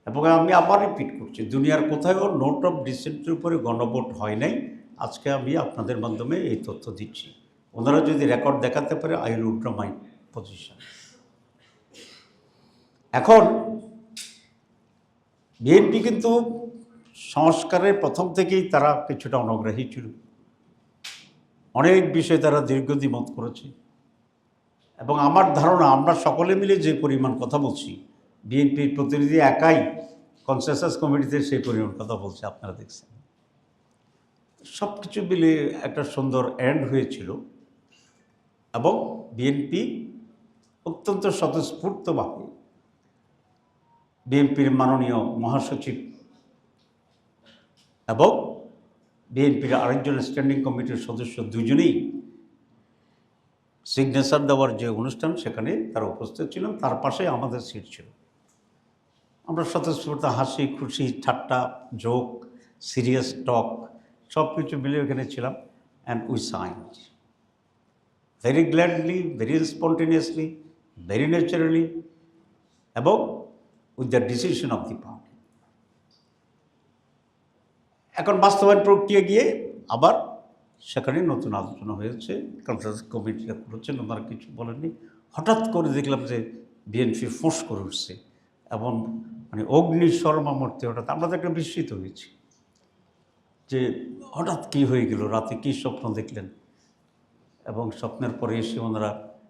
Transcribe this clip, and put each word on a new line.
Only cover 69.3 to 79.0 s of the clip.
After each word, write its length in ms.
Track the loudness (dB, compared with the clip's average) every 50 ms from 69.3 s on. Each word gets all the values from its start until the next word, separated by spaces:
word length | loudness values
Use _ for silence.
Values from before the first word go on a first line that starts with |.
| -4
very 280 | -4 -2 0 0 0 0 -2 -4
spontaneously, 720 | -2 0 0 0 2 2 2 2 2 2 -2 -4 -6 -6 -6 -8 -14 -20 -20 _ _ _ _ _ -20 -10
very 200 | -4 -2 0 0 2 2
naturally 640 | 2 2 0 0 0 0 2 2 2 0 -2 -4 -12 -14 -14 _ _ _ _ _ _ _ _ _ _ _ _ _ _ _ _ _
এবং 500 | -4 -2 0 0 -2 -2 -6 -10 -14 -16 -20 -20 _ _ _ _ _ _ _ _
with 120 | -10 -6 0
the 100 | 0 0
decision 480 | 0 0 -4 -4 -4 -4 -4 -4 -4 -4
of 120 | -6 -6 -6
the 120 | -10 -12
party। 380 | -14 -14 -18 -20 -20 -20 _ _ _ _ _ _ _ _ _ _ _ _ _ _ _ _ _ _ _ _ _ _ _ _ _ _ _ _ _ _ _ _ _ _ _ _ _ _ _ _ _ _ _ _ _ _ _ _ _ _ _ _ _ _ _ _ _ _
এখন 260 | -4 0 0 4 6
বাস্তবায়ন 440 | 6 6 6 6 8 8 8 8 8
প্রক্রিয়া 380 | 6 6 6